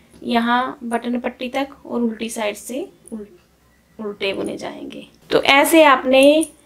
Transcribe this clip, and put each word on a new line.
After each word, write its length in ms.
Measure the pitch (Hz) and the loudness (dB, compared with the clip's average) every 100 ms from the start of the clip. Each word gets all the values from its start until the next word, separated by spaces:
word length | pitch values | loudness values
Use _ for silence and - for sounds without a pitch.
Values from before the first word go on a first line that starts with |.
| _ _ | _ _
यहाँ 540 | 240 233 233 247 262 - | -4 -2 0 -2 -2 -8
बटन 340 | 233 233 240 240 | -8 -6 -4 -6
पट्टी 280 | 247 - 254 | -6 -8 -8
तक 180 | 269 277 - - | -6 -6 -10 -8
और 140 | 240 | -4
उल्टी 280 | 233 220 226 | -4 -4 -10
side 260 | 233 208 208 | -6 -6 -8
से 320 | - 269 392 _ _ | -10 -10 -12 _ _
उल-, 140 | 220 196 - _ _ _ _ _ - | -16 -16 -20 _ _ _ _ _ -14
उल्टे 340 | 208 202 196 | -12 -6 -6
बुने 240 | 202 202 214 | -4 -8 -8
जाएंगे। 480 | - - - - - _ - | -12 -14 -16 -16 -20 _ -2
तो 120 | - | 0
ऐसे 400 | - 277 285 330 | 4 4 6 6
आपने 600 | 302 254 254 269 277 311 311 _ | 6 4 4 6 6 6 0 _